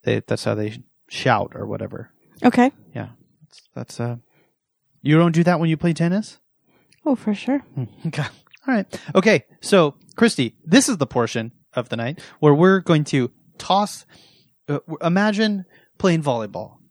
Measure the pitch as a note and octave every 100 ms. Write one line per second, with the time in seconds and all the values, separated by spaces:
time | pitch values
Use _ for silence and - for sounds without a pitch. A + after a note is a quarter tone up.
0 | - A2 - A#2+ - G#2+ G#2+ A#2 - _
1 | _ - C3+ A2 - - G#2+ G#2 G#2 -
2 | - _ _ - B3+ B3 A#3+ _ _ -
3 | A2+ - _ _ _ _ _ B2 B2 -
4 | A#2+ A#2+ _ _ _ _ _ _ _ _
5 | C#3 D#3 E3+ E3 E3+ E3+ E3 D#3 F3 D#3
6 | E3 F#3+ G#3+ - _ _ _ _ _ _
7 | D4+ B3+ G#3+ G3+ - C#4 - - A#2+ -
8 | E3 - C#3+ - _ _ - A#3+ F#3+ -
9 | - F3+ G3+ F3+ _ _ - G3 D3+ -
10 | _ - A3+ - A#2 _ D#3 A3+ C#4 G3
11 | C#3 B2 A2+ A#2 A2+ _ _ - A#2 A2+
12 | A#2 E3 - _ D3+ D3 F#3 F#3+ - D#3
13 | D3 C#3+ A#2+ _ _ - - F#3+ G#3 -
14 | _ - _ _ _ _ - C#3+ - D#3
15 | E3 F3+ G#3 G3+ A3 G3+ F3+ _ _ _
16 | F#3+ E3 D3 A#2+ G#2 G2 F#2 _ _